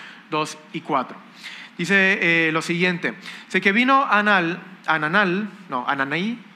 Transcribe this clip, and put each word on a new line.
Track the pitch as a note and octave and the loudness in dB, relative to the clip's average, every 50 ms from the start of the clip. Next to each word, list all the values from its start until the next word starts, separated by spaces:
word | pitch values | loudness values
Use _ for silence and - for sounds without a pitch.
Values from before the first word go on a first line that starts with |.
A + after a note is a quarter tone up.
| - - - - - - | -18 -18 -20 -20 -10 -6
dos | D#3 D3+ D#3 D3 - - - - | -4 -4 -4 -4 -8 -14 -14 -12
y | - E3 | -12 -10
cuatro. | - D#3 D3+ C3 A#2+ - - - - - - - - - - - - - - - | -4 -2 0 0 -2 -2 -8 -18 -20 -20 -20 -20 -18 -18 -18 -18 -18 -12 -8 -6
Dice, | E3+ D#3+ G3+ G3 F#3+ F#3+ G3+ - | -2 2 4 4 4 4 2 2
eh, | F3+ E3+ E3 E3 E3 D#3+ | 2 2 2 2 2 2
lo | D#3 D#3+ | 0 -2
siguiente. | - F3 F3 E3+ F3+ F3+ F3 E3+ - B2 A2 - - - - - - | -2 -2 -2 0 0 0 0 -2 -4 -6 -6 -8 -14 -18 -18 -18 -8
Dice | - - F#3 | -4 -2 0
que | F#3+ G3+ | 2 2
vino | G3 A#3+ B3+ C4 C4+ C4+ C#4 | 4 4 4 4 4 4 4
Anal, | - G#3 G#3 G#3 G#3 G3+ F#3 E3+ E3 F3 - - - - - - | 2 2 2 4 4 4 4 2 0 -4 -6 -10 -16 -20 -8 -2
Ananal, | D#3+ D#3+ D#3 D3+ D#3 F3+ G#3+ G3+ F3+ F3 G3+ G#3+ G3 - - - - | -2 0 0 0 0 2 2 2 2 0 -2 -4 -6 -10 -14 -12 -8
no, | C#3 B2 B2 C3 | -6 -4 -2 -2
Ananaí, | C#3 C#3 C3+ C#3 D3+ E3+ G3 A3+ A#3+ - - - - | -2 -2 -2 -2 -2 -2 -2 -4 -6 -8 -12 -20 -20